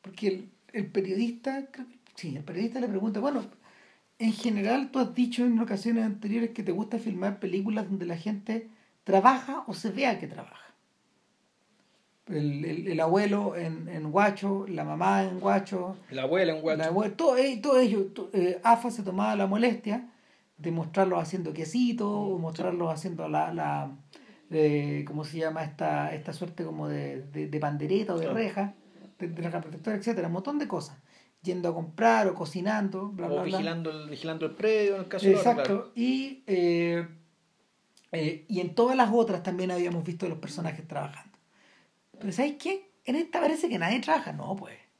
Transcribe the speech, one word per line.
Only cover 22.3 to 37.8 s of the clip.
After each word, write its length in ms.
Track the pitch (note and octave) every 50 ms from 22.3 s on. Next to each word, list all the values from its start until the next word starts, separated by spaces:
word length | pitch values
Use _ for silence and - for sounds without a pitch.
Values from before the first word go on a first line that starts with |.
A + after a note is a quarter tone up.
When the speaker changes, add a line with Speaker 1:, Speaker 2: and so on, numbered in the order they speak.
Speaker 1:
o 40 | F#3+
Speaker 2:
sí. 60 | E3+
Speaker 1:
mostrarlos 500 | E3 D#3+ D#3+ E3+ F3 F3+ F3 F3 F3 D#3+
haciendo 360 | D#3+ D3+ D#3+ F#3 E3+ E3 D#3+ D#3
la... 260 | D3+ D3+ D#3 D#3+ E3+
la, 420 | D#3+ D3+ D3 D3 D3 C#3+ C#3 C#3 - - _ - - - - - - _ _
eh, 540 | D#3+ D#3 D3+ D3+ D3 D3 C#3+ D3 D3 D3 D3
¿cómo 180 | C#3+ D3 D3+ D#3
se 140 | D3 D#3 E3
llama? 260 | D#3+ D#3+ D#3 D#3+ D#3
Esta, 500 | D#3 - - D#3+ D#3 D3+ D3 D3 D#3 D#3+
esta 200 | D3+ D3 - -
suerte 300 | - - - - - E3
como 220 | D#3+ D#3+ D3+ D3+ D3
de, 340 | D3 C#3+ C#3+ C#3+ C#3 C3+
de, 240 | C#3+ C#3+ C#3+ D3+ D#3
de 140 | D3 D3 D3+
pandereta 520 | D3+ C#3+ D3 D3 D3+ D3+ F#3 A3 A3 - F3
o 40 | E3
de 60 | E3
Speaker 2:
Claro. 120 | - G3+ A3+
Speaker 1:
reja, 360 | A3 G3 - G3+ G3+ G3+ - - _ - - - - - _ _
de, 100 | F3+ E3+
de 140 | E3 E3
reja 200 | E3+ E3+ E3 F3
protectora, 340 | D#3 D#3 E3 E3 - A3+ G#3+
etcétera, 300 | G3+ G3+ A#3 A3+ G3 E3+
un 80 | E3+ E3+
montón 240 | F#3 F#3+ C#4 D4 D4
de 100 | D4 G3+
cosas. 300 | - - D3+ - - - _ _ _ - _ _ _ _
Yendo 280 | - F3 F3+ F3+ F3 E3+
a 40 | D#3+
comprar 520 | E3+ E3 D#3+ - - A3+ A3+ A3+ A3 G#3
o 80 | F#3 F#3
cocinando, 720 | - E3 D3 - F#3 F3 G#3+ A3 G#3+ G3+ F#3+ F#3+ F#3+ G3 G#3
bla, 180 | G3+ F#3 E3+ E3+
Speaker 2:
O 20 |
Speaker 1:
bla, 120 | - F#3
bla. 20 | F#3
Speaker 2:
vigilando 460 | - F#3 F#3 - - E3 E3 E3 D#3+
el, 200 | D#3 D3+ D3+ D3
vigilando 340 | D3 - - D#3+ D#3+ D#3+ D#3+
el 80 | D3+ -
predio, 420 | - G3+ A3 A3 G#3+ G#3 G3+ G3
en 60 | F#3+
el 60 | F#3 -
caso 160 | G3+ F#3+ G3
de 80 | G3
Speaker 1:
Exacto. 300 | F#3+ G3 F#3 A#3+ A#3 A#3
Speaker 2:
claro. 300 | - - G3 G3+ - - -
Speaker 1:
Y, 480 | A#3 A#3 B3+ C4 C4 C4+ C#4 C4+ - _
eh, 600 | - F#3+ F3+ F3 F3 E3+ E3+ E3+ E3+ E3+ E3+ E3+ - - - _ _ _ _ _ _ _ _ _ _ _ _